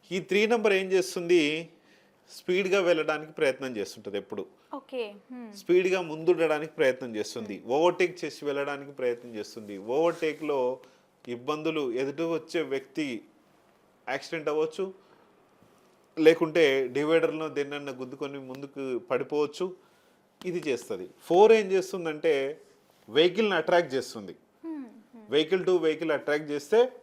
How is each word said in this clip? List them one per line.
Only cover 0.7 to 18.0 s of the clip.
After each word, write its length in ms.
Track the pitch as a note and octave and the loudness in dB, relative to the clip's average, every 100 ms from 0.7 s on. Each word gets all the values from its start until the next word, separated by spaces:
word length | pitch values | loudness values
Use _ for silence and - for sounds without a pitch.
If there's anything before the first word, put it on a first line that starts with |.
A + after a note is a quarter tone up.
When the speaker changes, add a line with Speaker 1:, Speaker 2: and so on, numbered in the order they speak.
Speaker 1:
ఏం 180 | F#3+ F#3+ | 2 2
చేస్తుంది? 760 | F#3+ F#3 F#3+ E3+ F3 D3 D#3 E3 _ _ _ _ _ _ - | 2 2 -4 4 4 4 -2 -8 _ _ _ _ _ _ -14
స్పీడ్గా 440 | - F3+ F#3 G3 | -2 0 2 2
వెళ్ళడానికి 500 | F3 D#3+ D3+ D3+ D#3 | 4 2 2 -2 -6
ప్రయత్నం 460 | - D3 C3 C3+ A2+ | 0 0 0 -6 -6
చేస్తుంటది 400 | F#2+ - G#2 G2 | -8 -8 -8 -8
ఎప్పుడు. 280 | G2 G#2 F#2+ _ _ C#4+ | -6 -10 -10 _ _ -14
Speaker 2:
ఓకే. 380 | C4+ C4 G#3+ G3+ _ | -10 -8 -8 -12 _
Hmm. 180 | B3+ A3+ | -16 -16
Speaker 1:
స్పీడ్గా 480 | G3+ - F3+ F#3 F#3 | -16 2 2 4 -2
ముందుండడానికి 720 | E3+ D#3 E3 E3 D#3+ D3+ D#3 | -4 -2 2 2 2 0 -4
ప్రయత్నం 440 | - C3+ B2+ B2+ G#2+ | 2 2 2 -6 -6
చేస్తుంది, 400 | G#2 B2 G#2+ F#2+ | -6 -8 -10 -10
Speaker 2:
Hmm. 120 | A2 | -2
Speaker 1:
ఓవర్‌టేక్ 520 | B2+ F3 F3 F3+ - D#3 | 2 2 2 -2 -2 -10
చేసి 200 | - D3 | -8 -6
వెళ్ళడానికి 460 | C#3 C#3+ C#3+ C#3 | -4 -6 -8 -12
ప్రయత్నం 440 | C#3 B2 A#2+ B2 A2 | -4 -4 -4 -10 -12
చేస్తుంది. 420 | G2+ A#2 G#2 G2+ | -12 -14 -14 -12
ఓవర్‌టేక్‌లో 1000 | G#2 C3+ E3 E3 D#3+ D3 D#3 C#3 B2 C3 - _ _ _ - | -4 0 0 0 -4 -4 -4 -2 -2 -4 -14 _ _ _ -12
ఇబ్బందులు, 640 | A#2+ B2+ D3+ D#3+ D#3 C3+ | -10 -6 -4 -2 -2 -2
ఎదుటి 320 | A#2 C#3 C#3 | -2 -4 -2
వచ్చే 380 | E3 E3 D#3+ F3+ | -4 -4 -4 -4
వ్యక్తి 640 | C#3+ C3+ C3+ - D3 A2+ - _ _ _ _ _ _ _ - | -2 -4 -6 -6 -6 -6 -12 _ _ _ _ _ _ _ -8
యాక్సిడెంట్ 400 | C#3 - E3 D3+ | -8 -6 -6 -2
అవ్వచ్చు, 440 | D3+ D#3+ D#3+ F#3+ - _ _ _ _ _ _ _ _ _ _ _ - | 0 -2 -2 -8 -8 _ _ _ _ _ _ _ _ _ _ _ 6
లేకుంటే 680 | D#3 D#3+ E3 D#3+ D3+ C3+ B2+ | 6 6 2 4 4 4 0
డివైడర్‌లో 600 | B2+ D3+ E3 D#3+ D#3 D#3 | -2 2 2 2 -2 -6
దేన్నన్నా 420 | C#3 C#3+ C#3+ C#3+ | -6 -6 -6 -10
గుద్దుకొని 480 | B2+ | -10